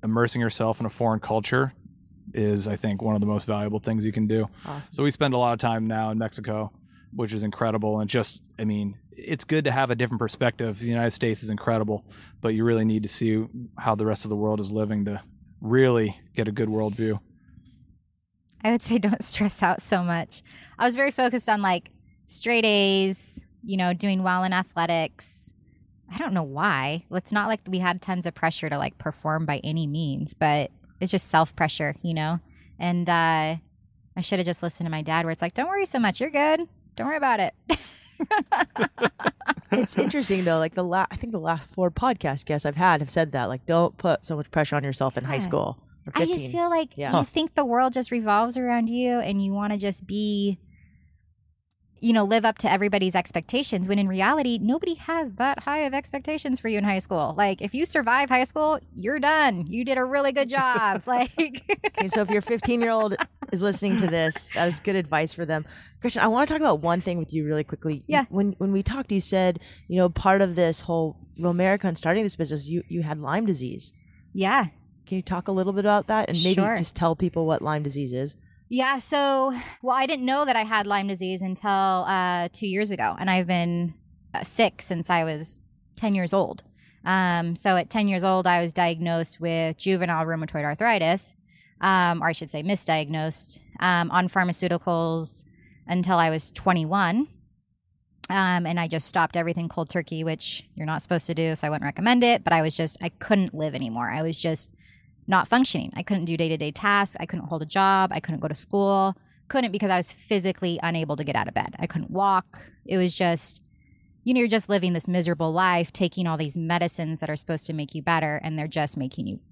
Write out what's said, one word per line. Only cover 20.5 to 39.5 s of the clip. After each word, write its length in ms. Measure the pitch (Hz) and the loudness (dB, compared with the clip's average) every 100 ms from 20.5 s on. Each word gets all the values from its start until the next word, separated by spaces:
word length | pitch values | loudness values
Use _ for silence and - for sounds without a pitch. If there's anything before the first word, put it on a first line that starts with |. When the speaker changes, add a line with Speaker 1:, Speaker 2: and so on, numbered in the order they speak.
| - - - | -20 -20 0
Speaker 3:
I 80 | 247 | 0
was 100 | 240 | 2
very 160 | 277 | 0
focused 360 | - 254 247 226 | 2 2 2 0
on, 120 | 214 | 2
like, 280 | 202 180 - _ _ _ - | 2 0 -2 _ _ _ -20
straight 400 | - - 233 220 | -8 0 4 6
A's, 800 | 208 196 190 190 190 - - - _ | 6 6 4 2 0 -6 -12 -14 _
you 140 | - 190 | -6 0
know, 160 | 180 | 0
doing 280 | 180 202 190 | 2 0 2
well 220 | 185 180 | 2 2
in 80 | 185 | 2
athletics. 1000 | 185 185 - 165 170 160 - - - - - _ _ _ _ _ | 0 -2 -2 0 2 0 -4 -8 -6 -8 -14 _ _ _ _ _
I 40 | - | -6
don't 160 | 202 | -2
know 100 | 185 | -2
why. 640 | 151 139 196 143 135 160 - | -2 0 0 2 0 -4 -4
It's 200 | 180 - | -6 -2
not 160 | 208 202 | -2 0
like 140 | 220 - | -2 -2
we 120 | 185 | 0
had 220 | 180 180 | 0 0
tons 240 | - 185 170 | -2 -4 -4
of 100 | - | -2
pressure 340 | 165 - 156 | -2 0 -4
to, 80 | 143 | -2
like, 200 | 139 - | -4 -4
perform 480 | - 147 156 156 156 | -8 -6 -4 -2 -2
by 140 | 147 | -4
any 240 | - 160 151 | -2 -4 -2
means, 460 | 147 160 135 151 - | -2 -4 -4 -6 0
but 340 | 156 147 143 - - - | 2 2 0 -8 -20 -6
it's 120 | 185 | -2
just 160 | 190 - | 0 2
self-pressure, 680 | 160 160 - 160 - 147 147 | 2 2 0 -2 -2 -6 -4
you 100 | 175 | -4
know? 260 | 160 156 170 - - - - | -2 -2 -4 -6 -20 -20 -6
And, 300 | 175 175 175 | -2 0 2
uh, 460 | 170 165 160 156 165 - _ _ _ _ - | 2 4 2 0 -4 -10 _ _ _ _ -8
I 60 | |
should 160 | 175 196 | -2 -2
have 60 | 175 | 0
just 160 | 170 | -2
listened 220 | 170 - 170 | -4 -4 -4
to 60 | |
my 100 | 160 | -4
dad 220 | 151 160 165 | -2 0 0
where 60 | |
it's 100 | 160 | -2
like, 100 | 170 | -4
"Don't 140 | - 170 | -2 -2
worry 180 | 196 392 | -2 -2
so 140 | 262 | 0
much. 200 | 220 175 | 0 0
You're 100 | 269 | -2
good. 360 | 285 302 320 339 _ - - | 2 2 2 -2 _ -20 -8
Don't 120 | 240 | -4
worry 100 | 311 | 0
about 220 | 277 226 | 2 2
it." 140 | 185 - - | 0 -2 -2
<laughs> 1400 | 311 - - - - 320 415 - - - - 214 - 240 _ - - - | -2 -2 -20 -20 -10 0 0 2 0 0 0 -4 0 -4 _ -6 -6 -6